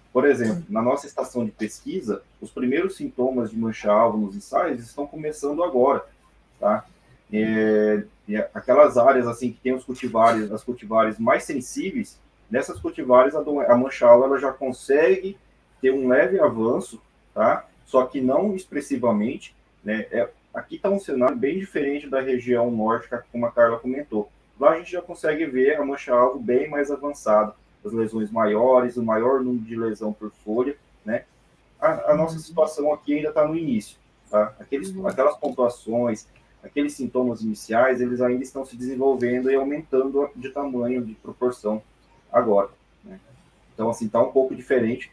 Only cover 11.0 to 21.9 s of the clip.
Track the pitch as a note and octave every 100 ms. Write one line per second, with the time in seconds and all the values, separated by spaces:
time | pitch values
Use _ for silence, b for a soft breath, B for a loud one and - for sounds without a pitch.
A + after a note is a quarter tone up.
11 | A2 G#2+ A2+ - - F3+ - C#4 - C4+
12 | - - _ _ - A#2+ - - E3 E3
13 | C3 B2+ C3+ D3+ D3 C#3+ - A#2+ C3+ -
14 | D3+ A#2+ C3+ C3+ C3+ - C3 B2 - C#3
15 | E3+ F#3+ F#3+ G3 _ _ _ _ C3 C#3
16 | B2+ B2+ B2 G3 D#3+ A2 A2+ D#3 G3+ -
17 | _ _ _ - A2 - - _ _ C3
18 | B2+ C#3 B2+ C#3+ G#3 F#3 - C#3+ - B2+
19 | A#2+ G#2+ A2 - - _ _ _ G2+ G#2+
20 | G#2 A2+ - - _ - - - G3 G3
21 | F3+ C3 B2+ - C#3+ F#3 G3 D#3+ C#3